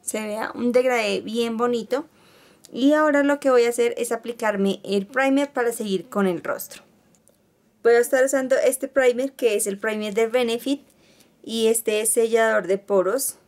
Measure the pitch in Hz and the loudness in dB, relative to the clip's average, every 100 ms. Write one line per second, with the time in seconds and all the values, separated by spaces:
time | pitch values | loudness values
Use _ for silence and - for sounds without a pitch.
0 | - 214 214 214 - - 240 247 254 240 | -8 -8 -8 -6 -6 -4 0 2 2 0
1 | 208 196 202 226 233 226 240 240 214 262 | 0 -2 -4 -4 -4 -2 -2 -2 -2 -6
2 | 320 _ _ _ _ _ - - 269 302 | -6 _ _ _ _ _ -14 0 2 4
3 | 311 285 285 285 285 254 240 240 240 - | 4 2 2 2 4 4 2 0 -2 -2
4 | 247 226 233 233 214 202 196 190 - 202 | -6 -6 -8 -4 -2 0 0 -2 -2 -4
5 | 196 254 269 269 285 - 233 233 220 190 | -2 0 2 2 0 -2 -2 -2 -4 -4
6 | 175 202 196 170 - - - - _ _ | -4 0 0 -2 -6 -8 -10 -20 _ _
7 | _ _ _ _ _ _ _ _ 233 233 | _ _ _ _ _ _ _ _ 2 4
8 | 240 269 269 269 262 254 - 262 277 - | 4 2 2 0 0 2 2 -2 -4 2
9 | 254 240 269 - 240 208 208 196 220 214 | 2 2 -4 -2 0 0 -2 -4 -6 -4
10 | 214 202 226 240 240 233 262 277 _ _ | -4 -2 0 0 0 -2 -4 -6 _ _
11 | _ _ _ _ - 226 220 226 - 214 | _ _ _ _ -10 0 2 2 0 -2
12 | 220 - 226 226 226 214 175 190 - 196 | 0 0 2 2 2 0 0 -4 0 0
13 | 180 247 - - | 2 -2 -4 -10